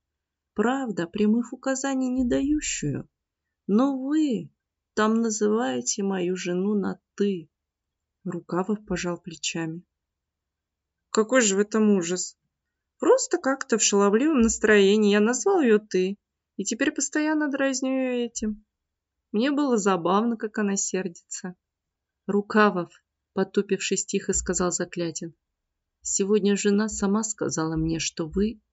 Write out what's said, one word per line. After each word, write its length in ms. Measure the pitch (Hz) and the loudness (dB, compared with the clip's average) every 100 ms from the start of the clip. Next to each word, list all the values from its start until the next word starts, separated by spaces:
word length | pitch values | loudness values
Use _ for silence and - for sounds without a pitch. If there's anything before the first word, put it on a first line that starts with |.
| _ _ _ _ _ | _ _ _ _ _
Правда, 520 | - 226 269 254 175 170 | -2 -2 -2 -4 -6 -6
прямых 480 | 208 208 226 240 | 0 2 2 -2
указаний 560 | - 269 262 277 269 254 | -6 -4 -4 -2 -2 -2
не 160 | 254 247 | -2 0
дающую, 800 | 269 277 302 - - 147 127 - _ _ _ _ _ - | 0 0 -2 -2 -6 -4 -6 -10 _ _ _ _ _ -2
но 300 | 208 277 262 | 0 2 -2
вы 540 | 262 311 302 208 151 _ _ _ _ | -2 0 0 -2 -6 _ _ _ _
там 200 | - 214 | -2 0
называете 880 | 226 226 214 208 220 262 247 247 - | 2 0 0 0 0 -2 -4 -4 -4
мою 340 | 196 190 180 185 | -2 -2 -4 -4
жену 380 | 180 180 196 | -4 -2 0
на 260 | 208 190 185 _ | 0 -2 -6 _
«ты». 340 | - 202 185 156 _ _ _ _ _ _ _ | -2 -2 -2 -10 _ _ _ _ _ _ _
Рукавов 600 | 180 170 - 175 190 208 | -10 -8 -4 -4 -2 -4
пожал 320 | - 185 175 170 | -4 -4 -4 -6
плечами. 680 | - 165 - 170 165 170 - _ _ _ _ _ _ _ _ _ _ _ _ | -10 -10 -8 -6 -6 -8 -14 _ _ _ _ _ _ _ _ _ _ _ _
«Какой 320 | - 214 262 | -2 2 4
же 160 | 220 190 | 2 2
в 20 | |
этом 380 | 208 220 214 202 | 0 2 4 4
ужас? 400 | 165 180 - - _ _ _ _ _ - | 0 -4 -6 -14 _ _ _ _ _ -2
Просто 400 | 320 523 - 349 | 4 4 4 -2
как-то 400 | 262 269 - 220 | -2 -2 0 0
в 40 | |
шаловливом 580 | - 202 202 214 302 285 | 2 4 4 4 2 2
настроении 720 | 226 - 220 208 196 214 208 | 2 2 4 6 6 4 4
я 80 | 208 | 4
назвал 420 | 214 262 392 392 | 2 2 2 2
её 160 | 254 214 | 4 2
«ты», 400 | 214 185 185 208 _ _ _ - | 2 -2 -2 -6 _ _ _ -8
и 60 | |
теперь 280 | 196 226 277 | -6 -2 -2
постоянно 560 | 294 269 302 302 311 302 | -2 -4 -2 0 0 -2
дразню 400 | 262 269 262 262 | 0 -2 0 -2
её 360 | 262 254 247 240 | -2 0 -2 -4
этим. 380 | - 214 214 _ _ _ _ _ _ _ | -4 -6 -8 _ _ _ _ _ _ _
Мне 200 | 208 262 | 0 2
было 260 | 285 285 233 | 2 2 2
забавно, 580 | 196 185 165 196 233 226 | 2 2 2 2 2 -2
как 220 | 214 - | -6 -2
она 180 | 202 196 | -2 -2
сердится». 800 | - 185 185 175 - - 185 180 _ _ _ _ _ _ - | -2 -4 -6 -10 -16 -12 -12 -14 _ _ _ _ _ _ -2
«Рукавов», 680 | 202 202 220 208 180 170 _ _ _ _ | -2 2 4 4 2 -6 _ _ _ _
потупившись, 720 | - 190 - 202 190 - 190 | -4 -2 0 0 -2 -2 -4
тихо 300 | - 196 - | -2 -6 -2
сказал 360 | 185 - 175 180 | -4 -2 -2 -2
Заклятин, 640 | 170 175 175 170 156 170 - _ _ _ _ _ _ | -2 -6 -4 -6 -6 -12 -16 _ _ _ _ _ _
«сегодня 540 | - - 196 214 196 202 | -4 -2 2 4 4 2
жена 320 | 202 202 220 | 2 2 0
сама 340 | - 196 208 | -2 0 0
сказала 540 | 220 - - - 160 160 | -2 -4 -4 -2 -2 -2
мне, 220 | 160 160 | -2 -2
что 300 | - - 160 | -4 -6 -4
вы 320 | 190 208 226 _ | 0 -2 -4 _